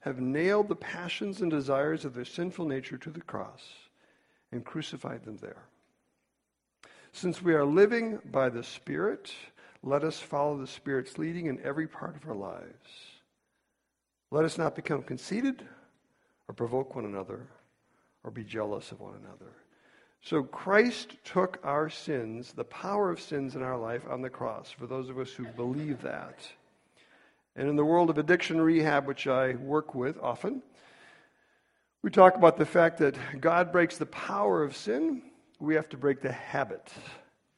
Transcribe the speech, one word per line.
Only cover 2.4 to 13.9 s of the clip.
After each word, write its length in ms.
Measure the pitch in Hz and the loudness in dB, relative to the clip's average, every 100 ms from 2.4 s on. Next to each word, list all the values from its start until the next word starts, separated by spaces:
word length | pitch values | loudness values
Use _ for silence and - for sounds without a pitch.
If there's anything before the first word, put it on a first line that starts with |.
| 175 180 | -6 -4
nature 320 | 165 135 131 131 | -4 -4 -6 -10
to 140 | 160 | -12
the 100 | 156 | -14
cross 400 | - - 101 - - - - _ _ _ _ _ _ | -10 -8 -10 -14 -20 -20 -20 _ _ _ _ _ _
and 120 | 123 | -12
crucified 600 | 120 160 151 123 120 120 | -8 -10 -8 -10 -10 -10
them 120 | - 107 | -12 -14
there. 260 | 101 - 101 _ _ _ _ _ _ _ _ _ _ _ - - - | -14 -16 -20 _ _ _ _ _ _ _ _ _ _ _ -20 -20 -20
Since 320 | - 175 165 | -6 -4 0
we 120 | 180 | 4
are 100 | 160 | 4
living 560 | 143 156 208 233 226 214 | 6 6 6 6 0 -4
by 240 | - 135 131 | -2 0 2
the 120 | 117 | 0
Spirit, 720 | 117 - - 143 196 254 - - - - - - | -8 -12 -8 -2 -2 -2 -8 -16 -18 -20 -20 -12
let 220 | - 143 | -2 0
us 160 | 156 156 | 0 -4
follow 360 | - 147 147 147 | -4 -2 0 -2
the 80 | 131 | -8
Spirit's 500 | - - 135 123 - | -10 -4 -4 -4 -6
leading 280 | 160 170 165 | -6 -4 -4
in 140 | 127 | -4
every 240 | 139 143 156 | -4 -4 -6
part 260 | - - | -8 -10
of 140 | 151 156 | -10 -10
our 80 | 107 | -8
lives. 520 | 95 87 85 - - - - - _ _ _ _ _ _ _ | -8 -10 -14 -20 -20 -20 -20 -20 _ _ _ _ _ _ _